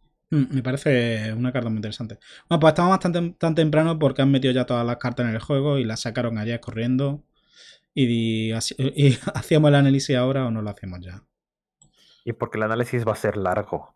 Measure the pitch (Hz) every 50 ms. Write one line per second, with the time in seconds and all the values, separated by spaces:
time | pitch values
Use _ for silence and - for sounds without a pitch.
0 | _ _ _ _ _ - 160 147 131 - 139 131 117 127 131 139 - 156 131 123
1 | 120 117 113 110 107 110 110 117 123 127 123 127 113 120 113 107 104 107 107 -
2 | 120 107 113 - _ - - - - - 170 156 156 156 156 - 175 185 190 185
3 | - 175 165 175 170 170 - _ 170 160 156 165 160 151 151 151 160 165 165 151
4 | 151 131 131 - 135 139 139 131 131 131 127 131 123 - 127 120 117 120 120 -
5 | - 123 120 - 120 117 110 110 - - 143 135 139 151 143 139 120 110 113 -
6 | - 123 110 127 120 117 113 107 107 117 117 117 - - 110 113 117 123 127 131
7 | 139 139 143 147 - _ _ _ _ _ _ - - - - _ _ _ - 147
8 | 131 120 117 117 113 113 110 110 110 110 110 113 - - - - 131 143 - 151
9 | 143 139 120 - - 190 - - - - 165 156 151 147 143 143 139 135 139 135
10 | 135 - 135 123 123 131 135 135 131 120 113 110 107 104 101 - - 95 90 87
11 | 90 92 90 104 - _ _ _ _ _ _ _ _ _ _ _ _ _ _ _
12 | _ _ _ _ - 117 113 - 120 113 - 110 110 107 113 120 120 - 127 120
13 | 113 110 104 - - 104 98 104 95 90 92 104 101 - 175 151 - - _